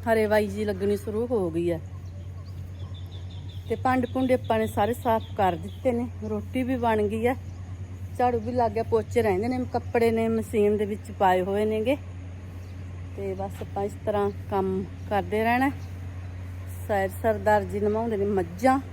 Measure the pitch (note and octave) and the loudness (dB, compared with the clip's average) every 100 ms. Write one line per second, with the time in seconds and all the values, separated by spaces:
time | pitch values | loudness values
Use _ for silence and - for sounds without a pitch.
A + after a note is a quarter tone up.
0 | - A3+ G#3+ G#3+ G#3 G3 G#3+ F#3+ G3+ G3+ | 4 4 6 4 4 -2 -2 0 0 0
1 | A3+ A2 A#3+ A#3+ F3+ D#3+ E3+ E3 - - | 0 -2 0 2 2 0 0 0 -4 -12
2 | - - - - - - - - - - | -12 -12 -12 -12 -10 -10 -10 -10 -10 -10
3 | - - - - - - - A3+ B3+ B3+ | -10 -10 -10 -10 -10 -10 -6 0 2 2
4 | B3 C4 C4 B3+ - A3 A3 G#3 G#3 A#3+ | 2 0 2 2 2 2 2 2 2 2
5 | B3 A3+ - - F#3+ E3+ F#3 - C4 A#3 | 2 2 0 0 2 2 -6 -2 0 0
6 | A#3+ - G#3+ G#3 G#3+ B3+ B3 C4 A#3 A3 | -2 -6 -6 -4 -4 -2 0 0 2 2
7 | G#3 A3 A#3 C4 - - - - - - | 2 2 0 0 -6 -12 -12 -10 -10 -10
8 | - - B3 A#3+ G#3+ B3 A#3 G#3 - A3 | -10 0 2 2 0 2 2 2 2 2
9 | G#3+ A#3+ A3 F3+ A3+ B3+ B3 A#3+ - B3 | 2 2 4 2 2 0 -2 -4 0 4
10 | A#3 A3+ A3+ A3+ G#3+ A3+ G#3 G#3 G3+ G#3 | 4 4 2 0 0 4 4 4 0 -4
11 | - G3+ G3 F#3 F#3 G3 G#3+ G#3+ A3 D4 | -8 2 4 6 4 2 2 0 2 0
12 | - - - - - - - - - - | -2 -12 -12 -12 -12 -12 -12 -12 -10 -10
13 | - - G3 F#3+ G3 - - - G3+ - | -10 -6 -4 -4 -4 -6 -6 -2 -4 -2
14 | - G#3 G3+ G3 - G3 F#3+ F#3+ G3 - | 0 2 2 0 -2 0 2 0 -2 -8
15 | - G#3 F3+ G#3 A3 A#3+ C4+ C#4 - - | -2 0 0 2 2 4 2 0 -10 -10
16 | - - - - - - - - - G3+ | -10 -10 -10 -10 -10 -10 -10 -10 -2 0
17 | F#3+ F#3+ A3+ G#3 G3 G#3+ F#3+ G3 G#3 G#3+ | 0 0 0 2 6 4 4 0 2 2
18 | A#3 G#3+ G3+ G3+ E3+ F3 B3 C4+ C#4 | 0 0 2 2 0 2 4 4 2